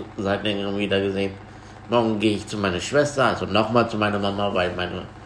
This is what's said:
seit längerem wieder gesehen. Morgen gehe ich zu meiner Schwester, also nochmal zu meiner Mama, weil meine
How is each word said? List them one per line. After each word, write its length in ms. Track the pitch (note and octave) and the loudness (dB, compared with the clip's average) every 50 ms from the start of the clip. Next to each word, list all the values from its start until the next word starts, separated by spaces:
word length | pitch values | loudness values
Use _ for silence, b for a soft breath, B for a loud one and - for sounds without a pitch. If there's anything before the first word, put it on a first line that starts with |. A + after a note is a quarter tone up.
| - - - A#2 | -10 -10 -8 -4
seit 260 | G2 G2 G2+ G2 G2+ | -2 0 0 0 0
längerem 340 | G#2+ G2+ G2 G2 G2+ G2+ G2+ | -2 -2 -2 -2 -2 -2 -2
wieder 240 | G#2 F#2+ G2 G2 | 0 2 2 2
gesehen. 300 | G2 G2 F#2+ G2 G2 G2 F#2+ - B B B B B B B B B - | 2 2 0 0 -2 -2 -4 -8 B B B B B B B B B 0
Morgen 300 | A#2 A#2+ A2+ A2+ A2 G#2 | 2 2 4 2 2 2
gehe 160 | G#2+ A2 G2+ | 2 2 2
ich 120 | F#2 F#2 - | 2 -4 -6
zu 100 | - G#2 | -4 0
meiner 220 | G2+ F#2+ F2+ F2 | 0 0 0 0
Schwester, 460 | - - B2 D3 D3 - - C3+ B2+ | -4 2 2 4 4 4 2 2 2
also 200 | A2 F#2 - G2 | 2 2 0 -2
nochmal 440 | F2+ F#2+ G#2+ A2 A2 A#2+ A#2+ A2+ A#2 | 0 2 2 2 4 4 4 4 4
zu 80 | - G#2+ | 2 0
meiner 220 | G#2 G#2 G#2 G2 | 0 2 2 0
Mama, 340 | G2+ G2 G2 G2+ G2+ G2+ G2 | 0 0 0 0 -2 0 2
weil 180 | F#2 F2+ F2+ F2+ | 2 0 0 0
meine 280 | F2+ F2+ F2+ F2+ F2+ - - - B B | -4 -4 -4 -6 -8 -10 -10 -14 B B